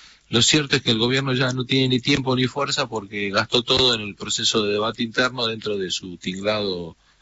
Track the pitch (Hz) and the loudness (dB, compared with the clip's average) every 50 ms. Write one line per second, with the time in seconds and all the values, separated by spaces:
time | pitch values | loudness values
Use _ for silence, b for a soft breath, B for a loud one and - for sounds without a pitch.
0 | B B B B B _ - 117 120 - - 151 147 139 - 135 - 120 117 110 | B B B B B _ 0 2 4 4 4 4 2 2 0 0 2 2 2 2
1 | 113 120 131 135 139 135 127 123 135 127 123 131 123 120 135 135 131 127 127 123 | 2 2 2 2 0 0 0 0 0 0 0 -2 -2 0 2 2 4 4 2 2
2 | 123 147 143 143 131 131 127 127 127 123 - 143 139 139 - 147 139 120 113 110 | 2 2 2 2 2 0 2 2 0 0 0 -2 -2 -2 0 -2 -2 -2 -4 -6
3 | 98 98 107 104 101 101 95 104 110 - - 123 117 - 131 127 131 127 120 110 | -6 -6 -6 -4 -4 -2 0 0 0 2 0 0 2 2 2 4 4 4 2 0
4 | 107 101 95 - 101 104 - - 117 - - 113 104 104 104 104 107 113 110 - | -2 -6 -8 -10 -6 -4 -4 0 0 2 2 2 2 2 0 0 0 -2 -2 -2
5 | 120 113 110 - 127 127 123 127 120 113 113 110 101 107 104 101 95 87 85 - | -4 -4 0 0 0 0 0 -2 -2 -2 -4 -4 -4 -4 -2 -2 -2 -2 -4 -4
6 | - 92 87 85 - 95 92 95 98 104 110 107 104 101 92 87 85 82 82 B | -6 -8 -12 -8 -8 -6 -6 -2 -2 0 0 0 0 -2 -4 -4 -6 -10 -12 B
7 | B B B B | B B B B